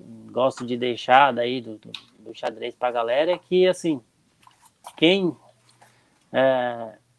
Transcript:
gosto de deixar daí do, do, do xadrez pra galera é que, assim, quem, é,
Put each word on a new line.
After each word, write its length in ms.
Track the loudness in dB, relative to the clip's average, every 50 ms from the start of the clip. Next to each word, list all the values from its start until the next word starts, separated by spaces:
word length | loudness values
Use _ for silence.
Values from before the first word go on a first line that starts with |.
| -20 -20 -20 -20 -16 -8
gosto 340 | -2 0 0 0 0 -2 -6
de 120 | -6 -4
deixar 560 | -4 -2 -4 -4 -2 2 6 6 6 6 6 2
daí 280 | 0 -2 -4 -4 -6
do, 180 | -8 -12 -16 -18
do, 120 | -18 -18 -20 -20 -20 _ _ _
do 120 | -20 -20 -14
xadrez 420 | -10 -8 -8 -8 -8 -10 -12 -8
pra 180 | -6 -4 -4 -2
galera 400 | -2 -2 -2 0 0 0 0 -2
é 60 | -4
que, 280 | -4 0 2 4 4
assim, 340 | 4 2 0 -2 -4 -4 -4 -6 _ _ _ _ _ _ _ _ -20 _ _ _ -20 _ _ -20 -20 -4
quem, 400 | 2 2 4 4 4 0 -2 -4 -6 _ -20 _ _ _ _ _ _ _ _ _ _ _ _ _ _ _ _ -2
é, 600 | 0 2 2 2 0 -2 -4 -6 -8 -12 -14 -16 -20 _ _ _